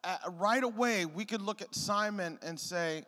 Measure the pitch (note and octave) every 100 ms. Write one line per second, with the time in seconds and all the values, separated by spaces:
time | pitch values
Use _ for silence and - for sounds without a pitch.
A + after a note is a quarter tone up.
0 | E3+ F3+ D#3+ E3+ G3+ B3 B3+ A3 A#3+ G#3+
1 | E3 D#3+ G#3+ A3 G3 G#3 G#3 - - G#3
2 | G#3+ G#3 E3+ D#3+ E3 E3 - F3+ E3+ D#3